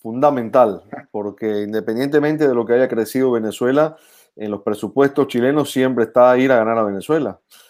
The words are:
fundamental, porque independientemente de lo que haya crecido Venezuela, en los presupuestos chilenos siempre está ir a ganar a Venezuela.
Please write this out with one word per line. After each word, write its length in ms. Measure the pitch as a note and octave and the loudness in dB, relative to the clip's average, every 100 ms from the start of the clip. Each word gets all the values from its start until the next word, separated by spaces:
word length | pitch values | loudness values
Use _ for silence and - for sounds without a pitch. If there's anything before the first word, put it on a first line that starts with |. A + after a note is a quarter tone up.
fundamental, 840 | A2+ A#2+ D3 C3+ A2+ C3 A#2 F2+ - - - | -12 0 2 2 0 2 2 2 -10 -18 -12
porque 360 | G#2+ G#2 G2+ A2 | -10 -10 -6 -4
independientemente 1040 | G#2 G#2 A2 G#2+ A2+ C#3+ D3 D3 D3+ D3 | -4 -4 -4 -4 -4 0 0 0 2 2
de 60 | |
lo 100 | A#2+ | 2
que 80 | A2+ | 2
haya 160 | A#2+ B2+ | 2 2
crecido 420 | A2+ G#2+ C3 C3 | 0 -2 0 0
Venezuela, 640 | A#2 A2 - B2 C#3 D#3 - _ _ _ - | 0 -2 -2 0 2 0 -2 _ _ _ -12
en 140 | G#2 | -8
los 120 | G2+ | -6
presupuestos 640 | - G2+ G#2 C3+ C#3 C#3+ C3+ | -6 -6 -4 0 2 2 -2
chilenos 440 | B2 B2 D3 C#3 | 0 0 0 -2
siempre 340 | C3+ C3 A#2+ | -2 0 0
está 340 | A2 B2+ B2 B2+ | 0 4 4 4
ir 120 | C3 | 4
a 60 | B2 | 2
ganar 220 | A2 A2+ | 2 0
a 60 | |
Venezuela. 560 | G#2 G2 F#2 D#3 A#2+ F#2 _ _ _ | -2 -4 -4 -4 -4 -10 _ _ _